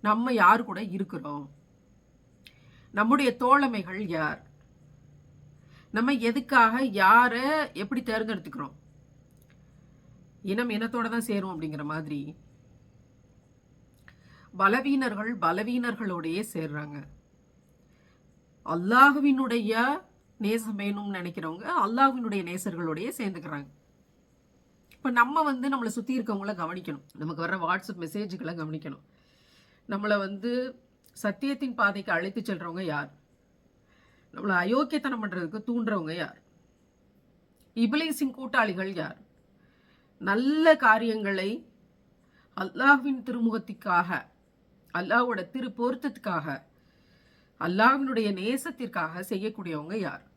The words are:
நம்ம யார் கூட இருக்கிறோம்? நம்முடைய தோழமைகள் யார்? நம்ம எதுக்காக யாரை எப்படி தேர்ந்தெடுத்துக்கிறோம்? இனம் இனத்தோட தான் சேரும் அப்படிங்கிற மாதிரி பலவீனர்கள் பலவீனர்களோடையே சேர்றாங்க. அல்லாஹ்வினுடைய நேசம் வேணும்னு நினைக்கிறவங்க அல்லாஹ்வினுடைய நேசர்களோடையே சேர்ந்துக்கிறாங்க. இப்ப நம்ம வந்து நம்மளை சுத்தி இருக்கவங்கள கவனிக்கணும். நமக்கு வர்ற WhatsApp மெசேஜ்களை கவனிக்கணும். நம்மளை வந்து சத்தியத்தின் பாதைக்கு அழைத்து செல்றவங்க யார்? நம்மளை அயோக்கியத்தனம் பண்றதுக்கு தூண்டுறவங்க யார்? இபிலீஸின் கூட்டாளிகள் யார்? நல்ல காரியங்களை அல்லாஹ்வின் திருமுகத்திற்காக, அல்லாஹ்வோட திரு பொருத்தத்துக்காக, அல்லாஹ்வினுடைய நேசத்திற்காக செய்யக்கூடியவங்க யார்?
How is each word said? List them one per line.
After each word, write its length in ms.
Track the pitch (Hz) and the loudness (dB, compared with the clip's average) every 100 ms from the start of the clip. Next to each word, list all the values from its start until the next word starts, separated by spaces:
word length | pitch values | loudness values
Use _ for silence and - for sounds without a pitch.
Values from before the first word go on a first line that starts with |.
நம்ம 320 | 214 214 247 | 2 2 2
யார் 300 | 240 180 220 | 6 8 6
கூட 200 | 226 185 | 4 -6
இருக்கிறோம்? 680 | 208 185 196 170 143 143 143 - _ _ _ _ _ _ _ _ - _ - - - | -6 -6 -6 -8 -8 -10 -10 -18 _ _ _ _ _ _ _ _ -20 _ -20 -20 -8
நம்முடைய 440 | 202 220 277 269 240 | 0 4 6 4 2
தோழமைகள் 720 | 247 285 277 220 175 185 202 | 6 6 6 0 -6 -6 -4
யார்? 400 | 165 151 151 - - - - - - - - - - - - - - - | -2 -2 -4 -12 -20 -20 -20 -20 -20 -20 -20 -20 -20 -20 -20 -20 -20 -6
நம்ம 200 | 208 247 | -2 2
எதுக்காக 720 | 277 233 233 - 262 226 240 | 2 2 0 2 6 6 4
யாரை 920 | 269 196 190 226 240 233 269 311 196 | 0 4 8 8 8 2 0 0 0
எப்படி 280 | - 202 254 | -4 -4 -4
தேர்ந்தெடுத்துக்கிறோம்? 680 | 247 220 220 226 - - 139 - - - - - _ - - - - - - - - - - - | -2 -2 -2 -4 -6 -10 -12 -12 -20 -20 -20 -20 _ -20 -20 -20 -20 -20 -20 -20 -20 -20 -20 -12
இனம் 280 | 190 202 247 | -4 -2 0
இனத்தோட 400 | 214 226 233 226 | -2 -2 -2 -2
தான் 120 | 233 | -2
சேரும் 400 | 226 202 190 165 | -2 -2 -4 -6
அப்படிங்கிற 220 | 156 147 | -6 -6
மாதிரி 520 | 147 156 151 147 143 165 - - - - - - _ _ _ - _ _ _ - _ _ - - - - - 185 | -6 -6 -6 -8 -8 -14 -20 -20 -20 -20 -20 -20 _ _ _ -20 _ _ _ -20 _ _ -20 -20 -20 -20 -20 2
பலவீனர்கள் 800 | 196 240 269 277 254 202 214 226 | 4 4 2 2 0 -2 -6 0
பலவீனர்களோடையே 1080 | 170 180 214 247 240 220 214 175 160 175 214 | 0 0 0 -2 -2 -2 -4 -4 -4 -4 -4
சேர்றாங்க. 500 | 165 156 147 147 147 143 - _ _ _ _ _ _ _ _ _ _ _ _ _ _ - | -6 -6 -6 -8 -12 -14 -20 _ _ _ _ _ _ _ _ _ _ _ _ _ _ -6
அல்லாஹ்வினுடைய 1400 | 165 185 240 277 285 285 262 262 233 214 220 247 302 - _ _ _ | -4 2 8 8 8 2 2 2 0 0 2 2 0 -6 _ _ _
நேசம் 420 | 208 226 220 202 | -2 0 -2 -4
வேணும்னு 380 | 202 202 202 190 | -4 -4 -6 -6
நினைக்கிறவங்க 520 | 175 170 160 170 220 349 | -6 -6 -8 -8 -4 0
அல்லாஹ்வினுடைய 600 | 202 233 269 254 226 202 | 0 4 4 4 -2 -2
நேசர்களோடையே 720 | 170 180 202 165 165 156 220 - | -4 -4 -6 -4 -4 -4 -6 -4
சேர்ந்துக்கிறாங்க. 500 | 208 170 156 147 139 - _ _ _ _ _ _ _ _ _ _ _ | -6 -6 -10 -10 -12 -20 _ _ _ _ _ _ _ _ _ _ _
இப்ப 160 | - 262 | -8 -2
நம்ம 320 | 240 247 311 | 2 4 4
வந்து 260 | 302 262 269 | 0 0 -2
நம்மளை 180 | 269 233 | -2 -2
சுத்தி 320 | - 226 262 | -4 -4 -4
இருக்கவங்கள 360 | 214 202 196 196 | -2 -4 -4 -6
கவனிக்கணும். 460 | 165 180 170 143 - - | -6 -6 -8 -10 -12 -10
நமக்கு 280 | 151 156 170 | -8 -4 -4
வர்ற 40 | |
WhatsApp 500 | 185 165 185 - 180 | -2 -2 -2 -4 -10
மெசேஜ்களை 560 | 165 208 208 175 156 165 | -8 -6 -8 -8 -8 -8
கவனிக்கணும். 460 | 156 156 147 139 _ _ _ _ _ _ _ _ - | -8 -8 -10 -14 _ _ _ _ _ _ _ _ -8
நம்மளை 280 | 202 208 208 | -6 0 0
வந்து 640 | 196 202 233 247 254 - _ _ _ | 0 -6 -4 -2 -4 -10 _ _ _
சத்தியத்தின் 640 | - 208 202 277 277 269 240 | -6 -6 -2 -4 -2 -4 0
பாதைக்கு 360 | 208 196 190 | 0 0 -2
அழைத்து 300 | 170 190 226 | -2 -2 -6
செல்றவங்க 400 | 214 180 170 170 | -6 -6 -6 -6
யார்? 320 | 180 147 147 - _ _ _ _ _ _ _ _ _ _ _ | -4 -4 -6 -14 _ _ _ _ _ _ _ _ _ _ _
நம்மளை 220 | - 196 180 | -8 0 0
அயோக்கியத்தனம் 640 | 180 247 294 302 277 226 | 2 2 2 -2 -4 -6
பண்றதுக்கு 400 | 214 180 170 214 208 | -6 -6 -6 -8 -4
தூண்டுறவங்க 480 | 240 220 208 156 170 | -4 -2 -2 -4 -6
யார்? 260 | 156 - _ _ _ _ _ _ _ _ _ _ _ _ _ - | -8 -10 _ _ _ _ _ _ _ _ _ _ _ _ _ 0
இபிலீஸின் 560 | 233 294 320 285 269 | 2 2 0 -2 -4
கூட்டாளிகள் 640 | 269 254 247 220 180 190 | -4 -2 2 2 0 -6
யார்? 280 | 175 151 - - _ _ _ _ _ _ _ _ _ | -6 -8 -12 -20 _ _ _ _ _ _ _ _ _
நல்ல 560 | 190 208 262 311 320 311 | 0 2 2 6 6 8
காரியங்களை 880 | 226 220 233 220 202 196 190 233 - _ _ _ _ _ _ _ _ - | 6 6 4 -2 -2 -2 -2 -6 -10 _ _ _ _ _ _ _ _ -8
அல்லாஹ்வின் 640 | 190 - 277 277 269 262 | -8 0 6 6 4 -4
திருமுகத்திற்காக, 1040 | 220 240 226 220 220 208 202 175 175 160 - _ _ _ _ _ _ | -4 -2 0 -2 -6 -10 0 0 2 -4 -8 _ _ _ _ _ _
அல்லாஹ்வோட 560 | 175 185 233 247 214 175 | -6 0 2 2 -2 -6
திரு 240 | 262 247 - | -8 -8 -4
பொருத்தத்துக்காக, 840 | 240 262 285 - 208 170 151 135 - _ _ _ _ _ _ _ _ _ | -4 -2 -6 -8 -6 -6 -6 -10 -12 _ _ _ _ _ _ _ _ _
அல்லாஹ்வினுடைய 720 | 165 185 226 269 269 233 214 | -2 4 4 4 0 0 0
நேசத்திற்காக 880 | 190 202 269 339 - 247 185 160 170 185 | -2 -2 -4 -4 -8 -8 -4 -6 -6 -6
செய்யக்கூடியவங்க 640 | 190 214 214 175 151 156 214 | -4 -4 -8 -8 -8 -6 -6
யார்? 320 | 175 - _ | -6 -8 _